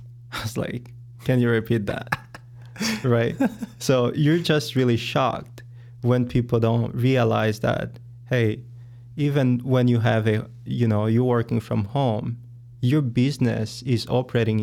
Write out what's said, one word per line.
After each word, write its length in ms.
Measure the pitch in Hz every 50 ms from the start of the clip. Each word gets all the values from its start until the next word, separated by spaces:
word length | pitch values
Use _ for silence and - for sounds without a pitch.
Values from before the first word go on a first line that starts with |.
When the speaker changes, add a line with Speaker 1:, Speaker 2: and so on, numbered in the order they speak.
| - - -
Speaker 1:
<laughs> 160 | - - -
I 100 | - - -
was 140 | 110 - -
like, 340 | - - - 120 - - - - - - - - -
"Can 160 | - 127 127
you 100 | 123 120
repeat 360 | 117 113 113 - 120 113 101 98
that?" 200 | - - - - -
<laughs> 880 | - - - - - - - - - - - - - 214 226 220 214 -
Right? 320 | 131 117 117 117 120 - -
Speaker 2:
<laughs> 380 | 269 233 - - 240 - - -
Speaker 1:
So 320 | - - 135 127 120 120 120
you're 260 | - 151 147 160 175
just 360 | 170 - 160 151 147 - -
really 220 | 131 127 123 117 117
shocked 680 | 120 - - 151 135 120 - - - - - - - - - - - - - -
when 240 | - 120 123 127 123 123
people 320 | - 123 117 120 123 117
don't 340 | 117 113 117 120 117 - -
realize 640 | 127 120 131 131 127 117 113 113 110 110 110 107 -
that, 380 | - 123 - - - - - - - - - - - -
hey, 300 | 131 123 117 107 110 123 - - - - - - - - - - - - 147 143
even 320 | 139 147 135 127 123 120 123 131 127
when 120 | 127 123 123
you 100 | 120 117
have 240 | 110 120 113 113 107 113
a, 200 | 107 107 113 - - - -
you 240 | - - 123 120 110
know, 180 | 107 104 107
you're 200 | 110 110 117 127 123 120 117
working 220 | 113 - 120 113
from 220 | - - 120 110 101 101 - 139
home, 400 | 139 123 110 104 - - 117 - - - - - - - - -
your 220 | - 123 139 156
business 800 | 143 123 117 127 123 139 143 - 135 117 113 113 110 - - - - 127 127
is 120 | 110 - -
operating 500 | - 123 123 - - 120 113 110 110 107